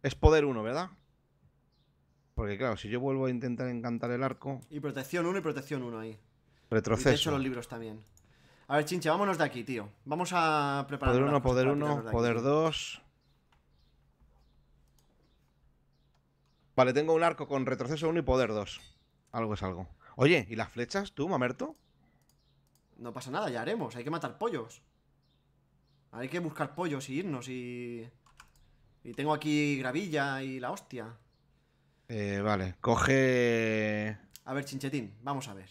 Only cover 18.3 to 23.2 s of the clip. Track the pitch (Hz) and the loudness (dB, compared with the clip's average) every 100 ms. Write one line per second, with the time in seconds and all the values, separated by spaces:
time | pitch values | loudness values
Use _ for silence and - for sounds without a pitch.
18.3 | 131 117 107 101 - - _ _ _ _ | 2 4 0 -4 -10 -18 _ _ _ _
19.3 | 113 113 104 95 87 92 - - - 139 | -4 -4 -2 -4 -6 -10 -16 -16 2 4
20.3 | 170 110 110 107 117 120 196 202 - 160 | 4 2 -6 -6 -6 -4 -4 -6 -4 -2
21.3 | 156 123 113 285 - _ _ _ _ _ | 2 0 -2 -8 -10 _ _ _ _ _
22.3 | _ _ _ _ _ _ - 117 123 | _ _ _ _ _ _ -14 -12 -10